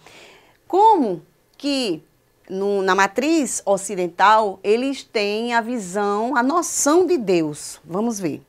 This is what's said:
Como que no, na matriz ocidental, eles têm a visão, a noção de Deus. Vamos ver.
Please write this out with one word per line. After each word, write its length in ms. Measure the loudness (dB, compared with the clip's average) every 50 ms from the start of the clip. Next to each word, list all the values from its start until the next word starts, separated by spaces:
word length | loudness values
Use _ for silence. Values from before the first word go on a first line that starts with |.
| _ -20 -20 -20 -20 -20 -20 _ _ _ _ _ _ _
Como 580 | 2 4 6 6 6 6 2 0 -2 -6 -10 _ _ _ _ _ _ -8
que 460 | -4 -2 -2 0 -2 -2 -4 -6 -8 _ _ _ _ _ _ _ _ -10
no, 320 | -6 -4 -2 -2 0 0
na 120 | 0 2 2
matriz 720 | 2 2 0 0 -2 0 2 2 2 0 -2 -4 -6 0
ocidental, 920 | 0 0 0 -2 -6 -4 -4 -4 -4 0 2 4 6 6 4 2 0 -4 -4
eles 420 | 0 0 0 0 0 -4 -6 -8 -12
têm 500 | -6 -4 -4 -2 -2 -2 -4 -4 -2 -2
a 80 | -2
visão, 760 | -2 -2 -6 -8 -8 -6 -4 -2 -2 -2 -2 -2 -2 -2 -2
a 80 | 0 0
noção 640 | 0 0 0 -2 -2 -4 -2 0 2 2 2 4 2
de 100 | 0 0
Deus. 600 | 0 0 0 2 0 -2 -4 -8 -12 -16 -16 -18 _
Vamos 360 | -8 -6 -4 -4 -4 -4 -4
ver. 220 | -6 -6 -6 -8 -12